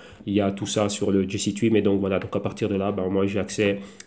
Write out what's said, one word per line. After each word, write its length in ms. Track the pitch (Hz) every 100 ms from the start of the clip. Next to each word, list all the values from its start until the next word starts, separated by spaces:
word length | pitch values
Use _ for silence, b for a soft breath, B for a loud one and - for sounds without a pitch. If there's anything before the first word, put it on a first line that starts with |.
| B B -
il 80 | 101
y 40 |
a 120 | 98
tout 160 | 98 101
ça 200 | 110 101
sur 220 | - 101
le 180 | 98 95
J 120 | 104
C 140 | 104
Tree. 180 | 98 113
Mais 100 | 110
donc 180 | 98 98
voilà, 200 | 98 92
donc 140 | - 101
à 40 |
partir 300 | 98 - 107
de 60 | 98
là, 160 | 98
ben, 180 | 101 92
moi, 160 | 98 98
j'ai 140 | 104
accès 400 | 92 - 101 98 101 B